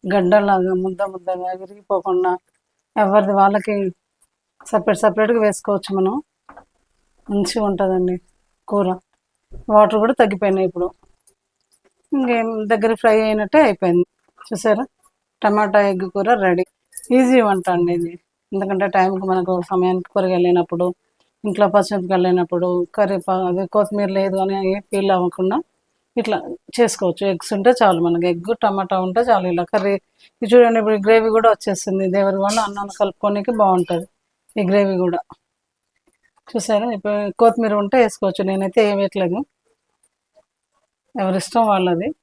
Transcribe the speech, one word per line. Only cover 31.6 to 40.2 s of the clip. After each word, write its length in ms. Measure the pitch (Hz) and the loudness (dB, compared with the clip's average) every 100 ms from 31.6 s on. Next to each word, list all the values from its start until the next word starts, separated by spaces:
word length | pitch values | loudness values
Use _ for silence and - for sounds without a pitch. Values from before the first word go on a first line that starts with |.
| - 190 - 190 190 190 | -2 -6 -4 -2 -2 0
దేవుడి 240 | 196 196 196 | 0 0 -2
వాళ్ళు 160 | 220 208 | -2 -4
అన్నం 240 | 202 202 - | -6 -12 -4
కలుపుకోనికి 520 | 202 - 208 202 196 226 | -4 -2 -4 -2 -4 0
బాగుంటుంది 460 | 202 180 170 175 - _ _ _ _ - | 2 2 0 -4 -6 _ _ _ _ -4
ఈ 40 | 185 | 0
గ్రేవీ 260 | 202 202 185 | 2 2 0
కూడా. 160 | 180 175 - - _ _ _ _ _ _ _ _ _ _ - | -2 -2 -8 -20 _ _ _ _ _ _ _ _ _ _ -8
చూసారా, 360 | 233 - 208 233 214 | -8 -2 -2 -2 -6
ఇప్పుడు 220 | 208 208 208 - | -4 -4 -6 2
కొత్తిమీర 320 | 233 233 226 208 | 2 2 -2 -2
ఉంటే 160 | 202 262 | 0 2
వేసుకోవచ్చు, 380 | 220 - 196 185 190 | 0 0 -6 -2 -4
నేనైతే 340 | 190 190 208 214 | -2 -2 0 0
ఏం 80 | 196 | 0
వేయట్లేదు, 380 | 196 196 180 190 285 _ _ _ _ _ _ _ | -2 -2 -2 -4 -8 _ _ _ _ _ _ _